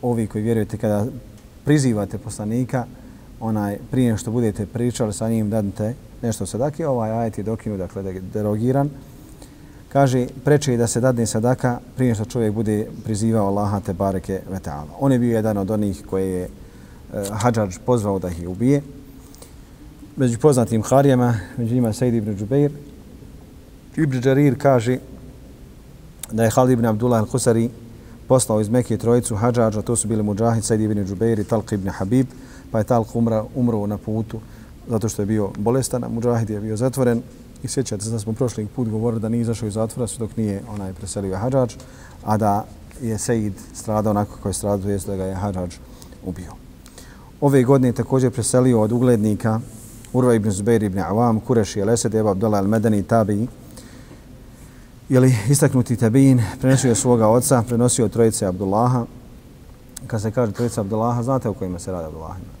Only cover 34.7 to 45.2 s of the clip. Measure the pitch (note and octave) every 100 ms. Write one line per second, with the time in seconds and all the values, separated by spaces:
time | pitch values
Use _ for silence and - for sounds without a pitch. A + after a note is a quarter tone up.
34.7 | - - A2+ G#2+ - G2+ A2 G2+ - G#2
35.7 | C3 B2 B2+ A#2+ A#2 A#2 A#2 A2+ G#2 A2
36.7 | G#2+ C3 B2+ B2 A#2 B2 - - - B2
37.7 | - B2+ G2+ G#2+ A2+ G#2 A2 B2+ - G#2+
38.7 | - A#2+ G#2+ A#2 A2+ A2 A#2 A#2 A2 G#2+
39.7 | G#2 A2 - A#2 - A2+ - G#2+ G2 A2+
40.7 | G#2 F#2+ F#2 F#2 - G2 F#2 A#2 C3+ B2
41.7 | - - - - - - G#2+ G#2 G2+ -
42.7 | - - - A#2+ G#2+ - A#2 G#2+ F#2+ -
43.7 | - - G#2+ G#2+ G#2 G#2+ - G#2 F2+ G#2
44.7 | G2+ F#2+ G2+ F2+ G2